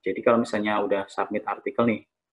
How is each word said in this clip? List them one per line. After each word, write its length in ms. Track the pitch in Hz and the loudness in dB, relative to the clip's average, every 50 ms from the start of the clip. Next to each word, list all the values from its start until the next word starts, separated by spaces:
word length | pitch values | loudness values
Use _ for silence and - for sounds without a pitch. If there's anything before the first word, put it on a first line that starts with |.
Jadi 160 | - 95 92 - | -6 -4 -4 0
kalau 240 | - 123 117 117 | 4 4 4 4
misalnya 400 | 117 - - 104 104 107 104 104 | 2 0 -2 -2 0 0 0 0
udah 240 | 101 95 98 98 95 | 2 0 0 0 -2
submit 400 | - - - 95 - 104 104 - | -4 -4 -4 -4 -2 -2 -4 -4
artikel 400 | 101 104 - - 104 - - 117 | -4 -6 -4 -6 -6 0 0 2
nih, 160 | 117 107 - - _ _ _ _ _ | 2 0 -2 -6 _ _ _ _ _